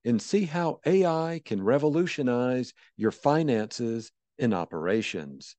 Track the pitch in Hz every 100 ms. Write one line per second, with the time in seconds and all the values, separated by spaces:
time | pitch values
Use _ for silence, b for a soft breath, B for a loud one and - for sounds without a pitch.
0 | 120 113 - 202 180 170 170 - - 190
1 | 180 160 165 165 - 104 98 139 151 151
2 | 180 - 127 120 123 127 123 - b b
3 | 107 - 143 151 156 113 107 - 117 113
4 | 110 _ _ - 123 95 82 82 85 110
5 | 107 92 71 67 -